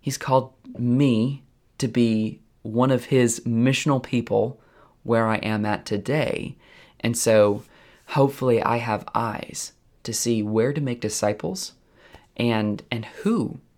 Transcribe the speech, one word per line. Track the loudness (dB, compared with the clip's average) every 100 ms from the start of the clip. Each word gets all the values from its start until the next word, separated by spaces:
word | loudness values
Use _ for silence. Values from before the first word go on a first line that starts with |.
He's | -6 -6
called | 2 2 2 _ -18 -4
me | 0 4 4 4 0 -4 _ _ _ _
to | -2
be | 2 2 2 -2 -6 _ _
one | -6 0 2
of | 2 2
his | 2 4 0
missional | -2 2 2 2 0 0
people | 0 -4 0 0 0 -4 _ _ -20 _
where | -2 0 2
I | 0
am | -2 -2 -2
at | -4
today. | -4 -6 -2 -2 -2 -4 -8 -12 _ -20 -20 _
And | -4 0
so | 4 6 6 2 -6 -20 -20 _ -6
hopefully | 2 2 2 2 2
I | 2 0
have | -2 -4 -2
eyes | -4 -4 -6 -10 -12 -14 _ _ _
to | -8
see | -6 -2 -2
where | 0 0 0
to | 0
make | -4 -4
disciples | -6 -2 -2 -2 -6 -8 -10 _ _ _ -20 -20 _ -2
and, | 0 0 0 -4 -6
and | -8 -8
who | -6 -2 -2 -4 -8 _